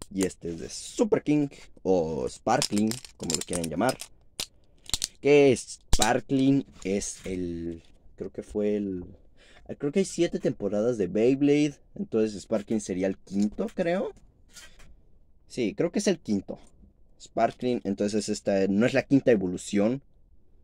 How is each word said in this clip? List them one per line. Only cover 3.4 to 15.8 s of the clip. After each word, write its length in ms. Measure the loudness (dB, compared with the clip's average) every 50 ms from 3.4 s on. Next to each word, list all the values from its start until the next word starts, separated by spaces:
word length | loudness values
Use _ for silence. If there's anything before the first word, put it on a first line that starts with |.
quieran 260 | -4 -4 -4 -4 -4 -4
llamar. 300 | -2 0 0 0 0 -4 -10 -18 -20 -20 _ -16 _ -12 -12 -12 _ _ _ _ _ _ _ -6 -4 -4 -4 -6 -6 -2
Que 360 | 2 4 6 6 6 6 4
Sparkling 1080 | 2 -2 -8 -16 -18 2 4 6 6 6 4 2 0 0 0 0 2 4 4 4 2 0 -2 -10 -8 -4
es 340 | -2 -2 -2 -4 -6 -10 -10 -10
el, 580 | -8 -6 -6 -4 -6 -6 -6 -6 -8 -8 -10 -14 -20 -20 _ -20 -20 -16
creo 160 | -14 -14 -12
que 140 | -12 -12 -12
fue 320 | -6 -4 -2 0 0 0
el, 280 | 0 -2 -4 -6 -8 -10 -14 -18 -20 -20 -20 -20 -20 -20 -20 -20 -20 -16 -16 -10 -8
creo 120 | -6 -2
que 100 | -2 -2
hay 40 | -2
siete 340 | -2 -2 -2 -2 -2 -2 -2
temporadas 580 | -2 -2 -2 -2 -4 -2 -2 0 0 0 0
de 120 | 0 -2 0
Beyblade. 640 | 2 2 4 4 4 4 4 4 4 4 2 0 -2 -8 -16 -16 -12
Entonces 440 | -12 -8 -2 0 0 0 0 -2 -8
Sparkling 400 | -6 -4 -4 -4 -2 -2 -4 -4
sería 280 | -2 -4 -4 -2 -2 -2
el 100 | -2 -6
quinto, 480 | -10 -4 -2 0 0 0 0 -4 -6 -4 -4
creo. 380 | -4 -2 -2 -2 -2 -4 -6 -8 -14 -20 -20 _ _ _ _ -20 -20 -20 -20 -20 -20 -20 -20 -20 -20 _ -20 -20 -20 -20 -20 _ _ _ -12
Sí, 260 | -6 -4 -4 -2 0
creo 160 | 0